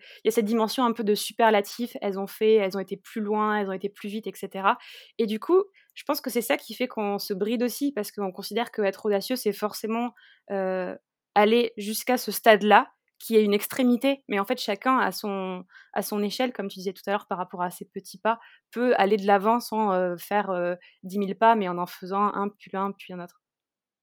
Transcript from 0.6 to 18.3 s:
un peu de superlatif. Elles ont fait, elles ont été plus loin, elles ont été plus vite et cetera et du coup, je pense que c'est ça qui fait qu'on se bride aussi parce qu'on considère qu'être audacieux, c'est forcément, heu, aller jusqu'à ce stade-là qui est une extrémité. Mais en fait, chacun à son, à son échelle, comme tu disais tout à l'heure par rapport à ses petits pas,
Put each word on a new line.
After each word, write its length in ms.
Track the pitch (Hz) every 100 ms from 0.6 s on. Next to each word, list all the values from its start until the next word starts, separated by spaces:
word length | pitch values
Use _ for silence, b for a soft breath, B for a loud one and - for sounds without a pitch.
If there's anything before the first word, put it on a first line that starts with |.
| 214 -
un 80 | 240
peu 100 | 226
de 100 | 208
superlatif. 840 | 208 - - 226 208 208 - 240 -
Elles 160 | 202 190
ont 80 | 196
fait, 280 | - 220
elles 220 | 220 190 196
ont 40 |
été 180 | 190 190
plus 240 | - 226
loin, 340 | 208 214 214 208
elles 120 | 196
ont 20 |
été 160 | 190 202
plus 220 | 202 208
vite 160 | 214 202
et 60 |
cetera 420 | - 190 190 196 247 B B B -
et 60 | 226
du 140 | 214
coup, 220 | - 370 403 b b
je 80 | -
pense 160 | - 302
que 100 | 247
c'est 120 | 233
ça 140 | 226 294
qui 180 | -
fait 140 | 214 247
qu'on 300 | - 202 202
se 140 | -
bride 300 | 190 208 233
aussi 300 | 240 - 285
parce 180 | 214 208
qu'on 200 | - 190
considère 380 | 190 190 208 -
qu'être 340 | - 196 196 214
audacieux, 300 | 202 190 254
c'est 160 | 208
forcément, 600 | 202 208 - 214 226 240 b b b -
heu, 460 | 196 185 185 185 - _ _ _
aller 380 | 202 208 240 233 -
jusqu'à 400 | 202 220 - 247
ce 140 | -
stade-là 580 | 196 233 208 208 202 277 _ _ -
qui 180 | - 220
est 80 |
une 100 | 208
extrémité. 720 | 202 - - 254 240 277 269 -
Mais 100 | 202
en 60 |
fait, 160 | 202 247
chacun 380 | - 196 254 262
à 140 | 202
son, 520 | - 208 196 185 185 185 b b
à 100 | -
son 200 | 190 208
échelle, 300 | 208 - 254
comme 160 | - 196
tu 100 | 190
disais 120 | 185
tout 100 | 185 -
à 40 |
l'heure 140 | 202 -
par 120 | 180
rapport 240 | 180 180
à 80 | 175
ses 140 | - 190
petits 320 | 196 190 -
pas, 200 | 214